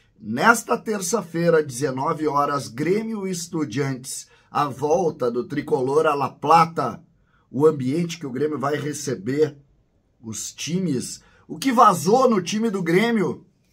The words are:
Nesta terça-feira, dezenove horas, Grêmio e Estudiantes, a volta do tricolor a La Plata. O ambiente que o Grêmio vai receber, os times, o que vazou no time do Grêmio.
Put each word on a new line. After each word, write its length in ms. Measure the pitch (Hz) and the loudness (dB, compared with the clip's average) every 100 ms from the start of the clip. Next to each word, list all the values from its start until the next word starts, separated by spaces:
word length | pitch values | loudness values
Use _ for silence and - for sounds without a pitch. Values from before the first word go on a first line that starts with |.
| _ _ | _ _
Nesta 560 | 101 120 202 233 - 226 | -6 2 2 2 0 -4
terça-feira, 840 | 220 208 180 226 170 170 170 160 | -2 -4 -2 -4 -2 0 4 4
dezenove 680 | 147 120 139 127 147 156 151 | 2 -2 -4 -2 -2 -2 0
horas, 400 | 143 143 143 107 | 0 0 -2 -4
Grêmio 600 | 113 151 208 226 214 190 | -4 0 0 -2 -4 -6
e 20 | |
Estudiantes, 960 | 175 - 165 147 117 139 131 - - - _ _ | -6 -6 -4 -4 -2 -4 -4 -10 -14 -14 _ _
a 180 | 120 143 | -2 -2
volta 640 | 127 147 170 170 - 123 | -2 0 2 0 0 -2
do 140 | 120 | -2
tricolor 640 | 113 143 104 147 127 147 156 | -4 -6 -2 -2 2 2 2
a 80 | 143 | 2
La 140 | 127 | -2
Plata. 760 | - 139 165 165 160 127 101 - _ _ _ _ | -2 4 4 4 0 -4 -6 -16 _ _ _ _
O 160 | 123 156 | 2 4
ambiente 500 | 143 127 151 170 - | 4 0 -2 -4 -6
que 80 | 139 | -8
o 60 | |
Grêmio 260 | 127 151 147 | -4 -4 -2
vai 200 | 139 143 | -2 -2
receber, 760 | 147 143 - 107 101 143 151 - _ _ _ _ _ _ | -4 -6 -6 -6 -2 0 0 -2 _ _ _ _ _ _
os 320 | 113 107 - | -12 -12 -12
times, 680 | - - 180 185 127 - - _ _ - | -10 -4 -2 0 -2 -4 -12 _ _ -16
o 120 | - | -6
que 120 | 269 | 0
vazou 560 | 240 220 165 147 233 262 | 6 6 6 4 4 4
no 140 | 214 | 2
time 300 | 175 214 226 | 0 -2 -2
do 100 | 196 | -2
Grêmio. 640 | 165 175 233 226 160 107 - _ _ | 2 2 4 2 0 -4 -14 _ _